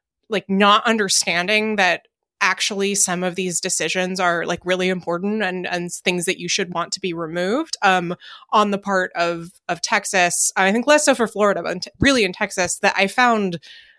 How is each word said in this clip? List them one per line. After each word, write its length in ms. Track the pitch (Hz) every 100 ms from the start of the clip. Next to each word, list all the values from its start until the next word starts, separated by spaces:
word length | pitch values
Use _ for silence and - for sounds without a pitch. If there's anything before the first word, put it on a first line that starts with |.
| _ _ _
like, 200 | 208 -
not 360 | 190 202 208 226
understanding 880 | 226 196 - - 170 180 214 214 214
that 300 | 185 170 - _ _ _
actually 520 | 196 185 - 196 202
some 280 | 196 - 180
of 120 | 180
these 260 | 175 185 165
decisions 600 | 185 - 165 175 185 185
are, 240 | 180 170
like, 160 | 160 175
really 240 | 175 185 185
important 540 | 185 170 170 196 214
and, 240 | 196 180 180
and 240 | 175 175
things 360 | - - 180 170
that 120 | 180
you 100 | 175
should 240 | - 180
want 200 | 175 170
to 80 | -
be 120 | 190
removed, 640 | 165 160 170 180 247 330 -
um, 320 | 196 185 175 175 - - -
on 200 | 226 208
the 80 | 196
part 320 | 202 190 185
of, 360 | 170 170 170 170 - -
of 120 | 170
Texas. 720 | - 214 - 190 175 - - -
I 160 | 190
think 140 | 220 247
less 180 | 294
so 100 | 294
for 120 | 262 214
Florida, 360 | 196 208 180
but 100 | 170
in 80 | 175
t-, 100 | - -
really 260 | 262 262
in 80 | 190
Texas, 460 | 185 208 - 175 -
that 140 | 202 -
I 100 | 196
found 520 | - 247 226 196 170 - - -